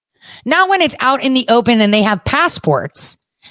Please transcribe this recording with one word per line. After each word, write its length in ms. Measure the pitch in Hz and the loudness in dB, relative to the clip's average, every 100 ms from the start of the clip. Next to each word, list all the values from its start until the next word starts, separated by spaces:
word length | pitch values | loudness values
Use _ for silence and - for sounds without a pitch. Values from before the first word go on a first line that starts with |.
| _ _ - - | _ _ -20 -12
Not 240 | 233 330 370 | -2 0 2
when 140 | 381 | 2
it's 140 | 311 - | 0 -2
out 240 | 247 269 | -2 0
in 120 | 269 | 0
the 120 | 262 247 | 0 2
open 320 | 233 233 226 | 2 2 2
and 140 | 208 | 2
they 80 | 208 | 2
have 220 | 208 208 | 2 -2
passports 920 | - 277 339 - - 139 104 - - - _ _ - | -2 -2 -2 -2 -2 -2 -2 -8 -8 -10 _ _ -20